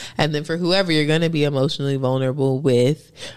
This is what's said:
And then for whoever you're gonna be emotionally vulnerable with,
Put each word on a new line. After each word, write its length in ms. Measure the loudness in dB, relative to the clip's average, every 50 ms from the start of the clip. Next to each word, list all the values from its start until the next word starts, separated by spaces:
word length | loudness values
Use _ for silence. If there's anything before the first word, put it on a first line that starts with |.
| -16 -10 -4 -4
And 160 | -2 -2 -2
then 100 | -4 -4
for 140 | -4 -4 -2
whoever 340 | 0 0 2 2 2 2
you're 140 | 2 2 2
gonna 240 | 2 0 0 0 0
be 140 | 0 0 0
emotionally 520 | 0 0 0 0 0 -2 -2 -2 -2 -2
vulnerable 640 | -2 0 0 0 0 0 -2 0 0 0 0 0 0
with, 500 | 2 2 4 4 4 2 2 -2 -6 -16 _ -16 -16 -16 -14